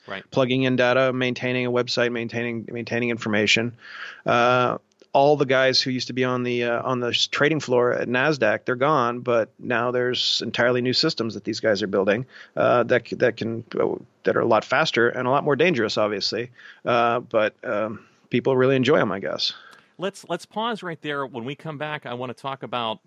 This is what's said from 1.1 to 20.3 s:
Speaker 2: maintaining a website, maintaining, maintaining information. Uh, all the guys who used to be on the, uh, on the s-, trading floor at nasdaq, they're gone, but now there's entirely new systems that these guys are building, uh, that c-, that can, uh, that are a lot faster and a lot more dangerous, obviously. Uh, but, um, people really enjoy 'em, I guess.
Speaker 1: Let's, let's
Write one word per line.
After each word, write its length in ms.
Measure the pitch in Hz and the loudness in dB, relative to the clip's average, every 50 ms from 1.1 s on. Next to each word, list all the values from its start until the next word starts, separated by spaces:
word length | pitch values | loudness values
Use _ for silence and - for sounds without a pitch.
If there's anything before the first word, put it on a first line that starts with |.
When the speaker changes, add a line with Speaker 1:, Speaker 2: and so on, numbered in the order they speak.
| 127 | 2
Speaker 2:
maintaining 540 | 127 127 127 123 120 127 127 127 127 123 | 0 -2 -2 -2 -2 -4 -2 -2 -2 -2
a 40 | 123 | 0
website, 400 | 123 123 123 123 - 131 120 120 120 | 0 -2 -2 -2 0 0 0 0 0
maintaining, 540 | 117 117 113 117 117 120 120 117 117 107 - - | -4 -6 -6 -6 -6 -4 -4 -6 -6 -8 -8 -10
maintaining 380 | 120 113 - 117 117 120 120 | -10 -8 -4 -4 -2 -2 -2
information. 640 | 117 113 - 113 104 104 107 107 - 120 113 117 113 - - - - - - - - - _ | -2 -4 -2 0 0 2 4 4 2 2 0 -2 -6 -10 -16 -20 -18 -16 -16 -16 -18 -8 _
Uh, 540 | - 117 120 120 123 127 127 123 120 113 - - _ _ _ - _ - | 0 2 4 4 4 4 4 2 2 0 -4 -8 _ _ _ -10 _ 2
all 240 | 139 139 151 151 | 4 6 6 6
the 80 | 139 147 | 4 4
guys 380 | 127 131 131 131 131 127 - - | 2 4 4 4 4 4 2 0
who 80 | 135 | 0
used 160 | 127 127 - | -2 -4 -6
to 80 | - 123 | -4 -2
be 100 | 127 127 | -2 0
on 200 | 127 127 123 123 | 0 0 -2 -2
the, 200 | 123 120 120 120 | -2 -2 0 0
uh, 180 | 120 120 120 - | 0 -2 -2 -2
on 180 | 127 127 123 | -2 -2 -2
the 80 | 120 120 | -2 -2
s-, 180 | 117 - - | 0 0 -2
trading 340 | - - - 143 151 160 151 | -2 0 2 2 2 2 0
floor 320 | - - 127 123 123 123 113 | 0 2 2 4 4 2 2
at 160 | - - - | 0 0 0
nasdaq, 560 | 120 123 131 151 160 135 113 104 107 107 - | 0 2 2 2 2 2 2 2 2 0 -2
they're 100 | - 127 | -4 -2
gone, 460 | 123 131 147 147 139 120 117 120 123 | 0 2 2 4 4 2 0 -2 -4
but 300 | 117 123 120 117 107 120 _ - | -2 0 2 2 0 0 _ -10
now 320 | - 110 123 113 117 123 | -6 -2 -2 0 0 0
there's 500 | 123 123 123 123 123 117 - - - - - | 0 0 0 0 -2 -2 -2 -2 -2 -2 -4
entirely 380 | 117 - - 120 123 123 127 | -4 -2 0 2 2 2 2
new 140 | 123 127 127 | 0 0 0
systems 400 | - - 160 - - 113 113 104 | 0 0 0 -2 -2 -4 -6 -6
that 100 | 104 - | -6 -6
these 160 | - 110 - | -6 -6 -2
guys 220 | - 110 107 95 107 | 0 0 0 0 0
are 40 | 95 | 0
building, 360 | 98 101 95 104 98 113 131 - - - - - _ | 0 2 2 2 2 0 -2 -6 -12 -20 -20 -8 _
uh, 280 | - - 120 120 123 117 | 0 2 4 4 2 2
that 220 | 117 123 120 117 - | 2 2 0 0 -2
c-, 80 | - | -2
that 200 | - 123 123 117 | 0 0 0 0
can, 280 | - - 113 113 113 113 - - - | -2 -4 -6 -6 -6 -8 -6 -4 -2
uh, 180 | - - - - - - _ _ - | -2 -2 -2 -6 -10 -16 _ _ -2
that 100 | - - | 0 0
are 40 | - | 2
a 60 | 113 | 2
lot 180 | 117 113 107 - | 4 2 2 2
faster 460 | - 127 135 160 156 - 123 113 120 | 2 0 0 0 2 2 2 2 2
and 180 | - 123 127 123 | 0 -2 -2 0
a 20 | |
lot 140 | 131 143 139 | 0 0 2
more 120 | 147 143 | 2 2
dangerous, 420 | 123 156 185 170 120 107 104 - 120 | 4 4 2 2 2 0 0 0 0
obviously. 520 | 107 104 104 98 92 - - 104 120 123 - - - - - - - | 0 0 0 -2 -4 -4 -4 -6 -6 -8 -12 -20 -20 -20 -20 -8 -2
Uh, 340 | - 120 120 120 117 117 123 | 0 2 2 2 2 0 -2
but, 340 | 117 113 - 110 107 104 - _ - | -4 -2 0 0 2 0 -2 _ -8
um, 380 | 127 113 104 110 110 110 107 - _ _ _ _ _ | -6 -4 -4 -4 -4 -6 -10 -16 _ _ _ _ _
people 260 | - 123 117 139 135 | -2 0 0 2 2
really 200 | 127 127 131 139 | 4 4 4 4
enjoy 220 | 131 127 123 151 185 | 2 4 4 4 4
'em, 140 | 151 110 87 | 2 0 -2
I 60 | 98 | -4
guess. 340 | 92 73 - - - - - - - - - - _ _ _ - | -6 -6 -6 -4 -4 -6 -6 -10 -16 -20 -20 -20 _ _ _ -10
Speaker 1:
Let's, 260 | 165 196 190 - - | -10 -10 -10 -12 -8
let's 180 | - | -8